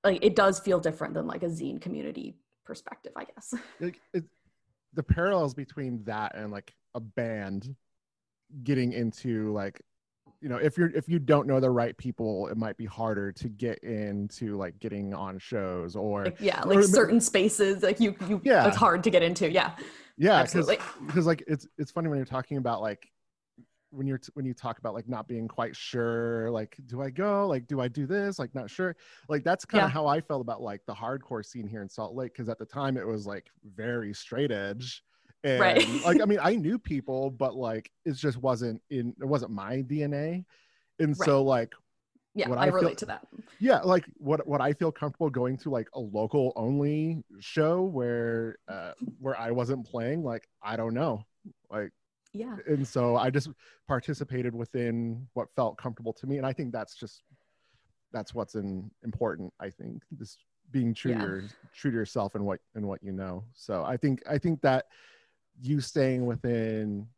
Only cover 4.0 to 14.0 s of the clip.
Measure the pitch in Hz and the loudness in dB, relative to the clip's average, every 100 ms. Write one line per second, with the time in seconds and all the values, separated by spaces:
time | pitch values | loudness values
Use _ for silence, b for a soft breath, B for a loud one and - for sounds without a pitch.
4 | _ 185 160 _ _ _ _ _ _ 160 | _ -6 -6 _ _ _ _ _ _ -8
5 | - 165 180 190 147 127 131 - 131 120 | 2 2 4 4 2 -2 -10 -6 -6 -6
6 | 104 107 107 - 107 101 - _ _ 123 | -6 -4 -4 -6 -8 -10 -14 _ _ -12
7 | 113 - 117 107 98 98 120 139 _ _ | -8 -4 -2 -4 -4 -6 -8 -14 _ _
8 | _ _ _ _ _ 139 127 131 123 117 | _ _ _ _ _ -8 0 2 2 0
9 | 117 - 127 110 107 104 98 - - _ | -4 -4 -2 -2 0 -2 -4 -8 -20 _
10 | _ _ _ _ 147 123 147 175 170 160 | _ _ _ _ -8 0 0 2 2 2
11 | 151 170 131 147 131 131 131 120 117 - | 0 0 6 6 6 4 4 4 2 -2
12 | 127 - 110 95 98 110 110 - 110 101 | -8 -4 -2 -2 -2 -2 -4 -4 -10 -4
13 | 113 101 101 - 120 104 120 - 110 107 | -2 0 -4 -6 -10 -4 -4 -4 -6 -4